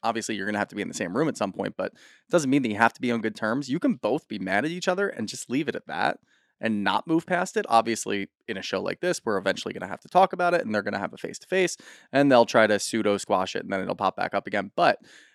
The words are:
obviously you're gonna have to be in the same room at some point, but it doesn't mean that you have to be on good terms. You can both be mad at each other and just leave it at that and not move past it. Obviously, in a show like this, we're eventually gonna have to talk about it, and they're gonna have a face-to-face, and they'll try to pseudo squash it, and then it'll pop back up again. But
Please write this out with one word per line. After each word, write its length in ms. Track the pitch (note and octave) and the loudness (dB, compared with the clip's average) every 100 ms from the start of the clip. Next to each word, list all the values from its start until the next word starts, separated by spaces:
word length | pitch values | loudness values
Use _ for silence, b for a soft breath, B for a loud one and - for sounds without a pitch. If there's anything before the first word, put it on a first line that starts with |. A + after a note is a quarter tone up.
obviously 320 | A2+ A2+ G#2+ | -4 -2 -4
you're 120 | G#2 G2 | -4 -4
gonna 120 | G#2 | -2
have 80 | G2+ | -2
to 60 | |
be 80 | G2+ | -4
in 60 | F#2+ | -6
the 60 | |
same 220 | - F2+ G#2+ | -6 -4 -2
room 120 | D#3 | -2
at 80 | A2+ | -2
some 160 | G2 | -4
point, 220 | - G2+ - | -4 -6 -6
but 160 | F#2+ | -8
it 380 | - - - _ | -10 -20 -20 _
doesn't 200 | E3+ C3+ | 0 2
mean 120 | C#3+ | 2
that 60 | A#2 | 0
you 40 | G#2 | 4
have 160 | A2+ | 2
to 60 | - | 2
be 120 | B2+ | -2
on 80 | A#2 | -2
good 160 | G#2+ G#2+ | -4 -4
terms. 320 | A2 B2+ C3+ | -2 -2 -4
You 100 | D#3 | 0
can 160 | C#4+ | 0
both 320 | - G#2 D3 - | 0 0 -2 -2
be 140 | G#2 | -8
mad 240 | F#2 G2+ | -2 0
at 80 | D3 | 0
each 160 | F3+ F#3 | -2 -2
other 200 | F3+ G3+ | 0 -2
and 200 | - G#2+ | -4 -8
just 200 | - - | -8 -4
leave 200 | B2+ D3+ | -2 -2
it 80 | - | -6
at 100 | - | -8
that 320 | D#2 A#2 - _ _ _ _ | -2 -2 -2 _ _ _ _
and 220 | A2+ G#2 | -2 0
not 240 | G2 G2 - | 0 0 0
move 180 | D#3+ - | -2 0
past 300 | F3 F#3 G#3+ | -2 -2 -4
it. 100 | - | 2
Obviously, 600 | A2+ A2+ A2 A2 G2+ G2 _ - | 4 4 -2 -4 -4 -6 _ -12
in 80 | F#2+ | -10
a 60 | |
show 180 | - F#2+ | -4 -4
like 160 | F#2+ F2+ | -2 -2
this, 200 | F3+ E3+ | -2 -2
we're 120 | A#2 G2+ | -2 0
eventually 360 | F#2+ F#2+ - | 0 -2 -6
gonna 120 | - F#2 | -8 -10
have 140 | - | -10
to 80 | - | 0
talk 240 | F3+ F#3+ | 4 4
about 220 | F3+ F3 | 2 2
it, 100 | E3+ | 2
and 100 | - | 0
they're 80 | G#2 | -2
gonna 160 | G#2 G2+ | -2 -4
have 140 | G2 | -6
a 60 | - | -8
face-to-face, 580 | - - - F#3 F3 - B B B | -10 -12 -4 0 0 -2 B B B
and 220 | C3+ C#3+ | 2 6
they'll 140 | B2+ A2+ | 6 6
try 200 | B2 G#2+ | 6 6
to 140 | G2+ | 4
pseudo 380 | - A2+ G2+ G2+ | 0 0 2 0
squash 360 | - F#2+ F#2+ | 0 0 0
it, 80 | - | -6
and 100 | - | -6
then 80 | F#2+ | -4
it'll 120 | F#2+ | -4
pop 220 | F#2+ G2 - | -2 -2 -2
back 180 | F2+ | -4
up 140 | G2+ G#2 | -4 -4
again. 240 | G#2 G2 | -4 -4
But 240 | - D#3+ - b b b | 2 2 2 b b b